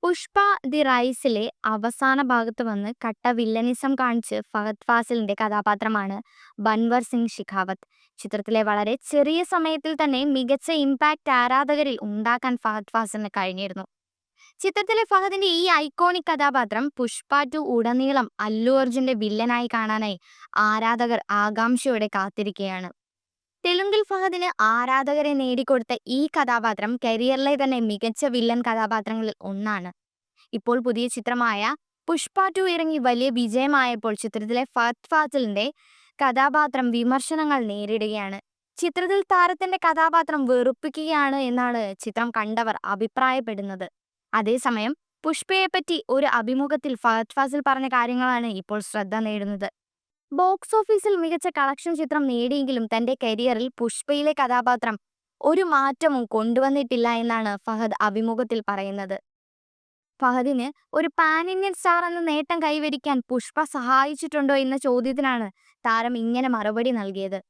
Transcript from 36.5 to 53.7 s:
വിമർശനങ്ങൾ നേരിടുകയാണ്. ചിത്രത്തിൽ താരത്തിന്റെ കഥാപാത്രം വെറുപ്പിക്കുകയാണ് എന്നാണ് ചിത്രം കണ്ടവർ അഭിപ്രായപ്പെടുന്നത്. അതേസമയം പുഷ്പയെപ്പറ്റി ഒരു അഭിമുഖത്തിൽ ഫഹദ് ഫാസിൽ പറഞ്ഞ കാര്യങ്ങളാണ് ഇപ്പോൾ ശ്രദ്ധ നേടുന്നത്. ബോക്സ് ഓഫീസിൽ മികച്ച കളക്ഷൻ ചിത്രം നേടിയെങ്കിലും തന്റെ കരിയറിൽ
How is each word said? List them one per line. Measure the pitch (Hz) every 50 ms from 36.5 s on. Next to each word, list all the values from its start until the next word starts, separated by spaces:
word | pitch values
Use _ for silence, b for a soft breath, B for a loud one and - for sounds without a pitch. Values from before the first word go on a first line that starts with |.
| 262 302 302 294 240 262 254 240
വിമർശനങ്ങൾ | 226 240 240 240 254 269 254 - 320 311 311 302 285 269 233
നേരിടുകയാണ്. | 214 202 208 208 202 214 226 214 214 214 214 202 196 196 196 - _ _ _ _ _ _ -
ചിത്രത്തിൽ | - 349 285 359 359 359 392 403
താരത്തിന്റെ | 381 _ 392 359 359 349 370 - 381 370 370 370
കഥാപാത്രം | - 339 320 311 320 330 311 339 320 - 311 302 277
വെറുപ്പിക്കുകയാണ് | 240 254 247 247 247 262 _ - 311 262 - 311 311 320 294 285 277 269
എന്നാണ് | 277 269 247 240 247 247 247 240 233 220 202 196 -
ചിത്രം | - 226 202 - 233 240 226 233
കണ്ടവർ | 214 214 220 220 233 220 214 - -
അഭിപ്രായപ്പെടുന്നത്. | - 202 196 220 220 _ - 262 262 254 262 247 226 220 196 202 196 190 185 185 180 _ _ _ _ _ _ _ _ -
അതേസമയം | 214 220 202 233 254 - 247 240 220 214 233 294 _ _ _ _ _ -
പുഷ്പയെപ്പറ്റി | 311 320 - - _ 381 381 381 370 - 370 320 - 349 311 - _
ഒരു | 247 262 285 285
അഭിമുഖത്തിൽ | - 240 220 214 254 262 277 285 285 294 - 294 254
ഫഹദ് | 226 - 240 226 226 226 - -
ഫാസിൽ | - 269 269 254 294 277 285
പറഞ്ഞ | 269 269 269 269
കാര്യങ്ങളാണ് | 247 247 240 254 247 247 254 254 254 240 233 233
ഇപ്പോൾ | 214 190 185 _ 208 214
ശ്രദ്ധ | 202 - - 214 202 190 196
നേടുന്നത്. | 220 220 214 214 208 202 202 208 196 196 190 _ _ _ _ _ _ _ _ _ _ _ _ -
ബോക്സ് | 277 359 370 381 370 - - -
ഓഫീസിൽ | 440 427 _ 440 403 - 427 403
മികച്ച | 359 330 330 320 330 - 359
കളക്ഷൻ | 339 311 277 269 277 277 - 339 339
ചിത്രം | 294 320 269 302 302 285 269
നേടിയെങ്കിലും | 247 240 240 247 277 285 277 254 262 247 226
തന്റെ | 214 - 226 240 240 262 - -
കരിയറിൽ | 233 220 208 240 254 247 220 240 262